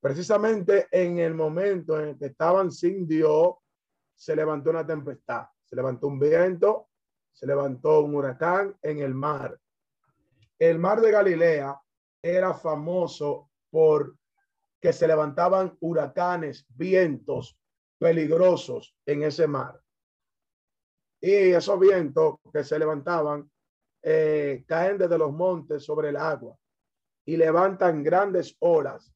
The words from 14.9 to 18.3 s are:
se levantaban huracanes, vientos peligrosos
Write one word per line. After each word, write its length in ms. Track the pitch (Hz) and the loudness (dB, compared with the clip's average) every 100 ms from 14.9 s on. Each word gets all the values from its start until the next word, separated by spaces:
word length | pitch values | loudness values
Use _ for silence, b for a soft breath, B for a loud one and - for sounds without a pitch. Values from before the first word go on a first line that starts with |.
se 160 | 165 160 | 2 2
levantaban 720 | 156 151 139 175 190 185 - | 2 0 0 2 2 0 -6
huracanes, 880 | 165 160 139 185 175 175 151 - _ 120 | -4 -4 -4 -2 -2 -2 -6 -12 _ -10
vientos 840 | 170 185 175 131 - 127 123 _ _ _ _ _ | 0 2 2 -2 -6 -8 -8 _ _ _ _ _
peligrosos 1000 | 165 165 151 | 0 2 0